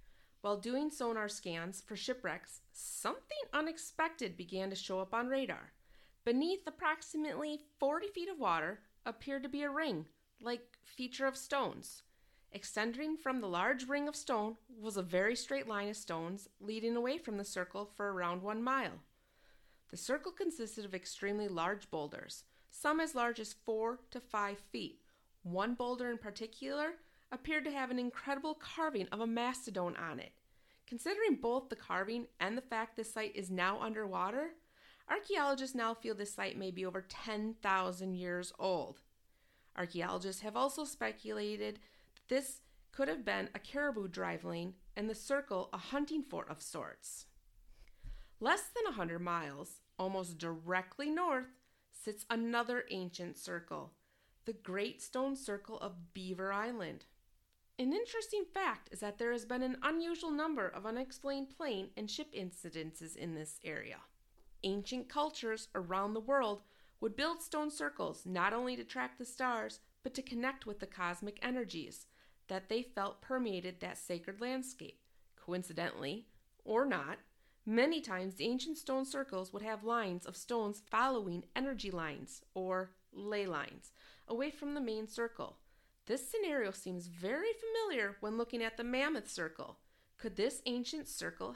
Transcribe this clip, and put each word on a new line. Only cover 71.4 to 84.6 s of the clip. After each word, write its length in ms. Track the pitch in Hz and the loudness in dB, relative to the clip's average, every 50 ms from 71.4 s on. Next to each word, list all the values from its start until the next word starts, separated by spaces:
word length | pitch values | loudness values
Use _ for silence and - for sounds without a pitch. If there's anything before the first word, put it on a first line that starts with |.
energies 640 | - 247 247 254 233 185 170 170 143 - - - - - - - - - - _ _ - | 0 0 0 0 -2 -2 -4 -6 -6 -6 -10 -14 -16 -18 -20 -20 -20 -20 -20 _ _ -4
that 180 | 190 190 190 | -4 -4 -2
they 140 | - 220 233 | 0 0 0
felt 400 | 247 247 - 208 196 202 - - | 0 -2 -2 -2 -2 -2 -2 -6
permeated 580 | - - 262 262 247 220 190 180 175 185 180 175 | -4 -2 0 2 2 2 0 0 -2 -4 -6 -6
that 180 | - 180 - | -6 -6 -6
sacred 440 | - - - 180 175 170 - 196 208 | -6 -2 -2 -2 -2 -2 -6 -6 -4
landscape. 580 | 240 247 262 262 254 262 - - 156 - - - _ _ _ - - - _ | -2 0 0 -2 -2 -4 -8 -10 -12 -14 -14 -18 _ _ _ -20 -20 -20 _
Coincidentally, 880 | - - - 175 180 180 - 165 165 170 - - - 143 139 165 226 240 - - - _ _ _ _ _ | -14 -4 -2 -2 -2 -2 -2 -2 0 0 0 0 -2 -2 -2 -2 -4 -6 -12 -20 -20 _ _ _ _ _
or 200 | - 214 233 277 | 2 4 6 6
not, 340 | 277 202 165 139 147 208 - - _ _ _ - - _ _ _ | 6 4 2 0 -2 -6 -8 -10 _ _ _ -20 -20 _ _ _
many 360 | 214 220 233 254 311 330 320 | 4 6 8 8 8 6 2
times 340 | - 226 185 185 185 190 185 | 0 0 -2 0 -2 -2 -2
the 100 | - 147 | 0 2
ancient 320 | 226 247 254 262 320 311 | 2 2 2 0 -2 -4
stone 280 | 311 - - 262 262 269 | -4 -2 0 2 2 2
circles 480 | 269 - 277 269 269 196 185 190 190 202 | 2 0 -2 -2 0 -2 -2 -2 -2 -6
would 80 | 202 | -4
have 240 | 208 220 220 208 208 | -2 -2 -4 -2 0
lines 400 | 226 233 240 220 190 175 180 - | 2 2 4 4 2 0 -2 -4
of 100 | - 175 | -8 -10
stones 460 | - - - 240 233 214 208 208 - - - | -10 -4 0 2 2 2 2 0 -4 -4 2
following 540 | - 220 247 269 262 233 202 185 175 175 - - - | 4 6 6 6 4 2 2 0 -2 -2 -4 -2 0
energy 360 | 247 262 277 262 208 208 196 | 0 2 2 0 0 -2 -2
lines, 500 | 185 175 160 156 143 139 135 - - - - - _ | -2 0 -2 -2 -2 -4 -8 -10 -12 -14 -16 -6 _
or 380 | 190 185 185 185 185 185 185 - - _ _ - | -2 0 2 2 2 0 -2 -8 -18 _ _ -12
ley 320 | 185 202 208 214 208 202 | -8 -4 0 0 2 2
lines, 480 | 190 165 147 135 - - - - - - - - - - - - | 2 0 0 -2 -4 -8 -12 -16 -18 -20 -20 -20 -20 -20 -20 -6
away 240 | - 226 233 277 302 | -4 0 0 0 0
from 220 | 294 - | -2 -4